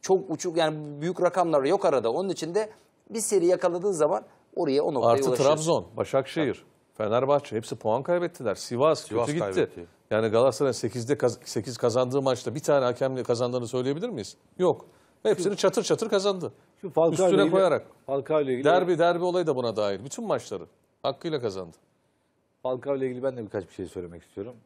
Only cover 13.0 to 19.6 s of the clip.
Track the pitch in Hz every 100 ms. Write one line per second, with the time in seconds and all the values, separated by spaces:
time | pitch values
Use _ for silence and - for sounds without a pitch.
13 | 135 131 117 117 123 127 120 127 127 143
14 | 233 170 98 - _ - 180 - - _
15 | _ _ 214 202 180 202 196 240 - 160
16 | 220 202 196 190 156 - _ _ 190 151
17 | 165 160 185 190 190 190 185 127 - _
18 | - 139 135 156 139 131 143 180 180 165
19 | 170 175 180 180 165 127